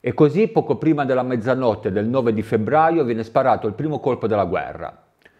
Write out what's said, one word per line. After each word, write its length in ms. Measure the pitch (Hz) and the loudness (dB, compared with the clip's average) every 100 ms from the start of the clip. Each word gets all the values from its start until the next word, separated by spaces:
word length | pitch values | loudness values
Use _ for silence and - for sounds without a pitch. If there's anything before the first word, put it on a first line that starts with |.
E 120 | 127 | -6
così, 360 | 113 151 151 220 | 2 4 4 2
poco 280 | 226 - 123 | 0 0 -2
prima 300 | 147 151 135 | 0 0 2
della 160 | 127 | 0
mezzanotte 680 | 127 127 110 131 127 104 107 | 0 -2 0 2 2 0 -2
del 140 | 98 | -2
nove 300 | 110 131 120 | 0 0 0
di 80 | 107 | 0
febbraio, 640 | 104 113 107 147 160 170 | 0 -2 2 2 2 2
viene 180 | 127 113 | 0 -4
sparato 440 | 110 139 131 107 113 | -2 0 2 2 -2
il 60 | |
primo 280 | 101 151 143 | -4 -6 -4
colpo 260 | 143 120 110 | -2 -2 0
della 180 | 107 | 0
guerra. 500 | 92 87 67 78 82 - _ _ _ _ | 0 -2 -6 -10 -14 -14 _ _ _ _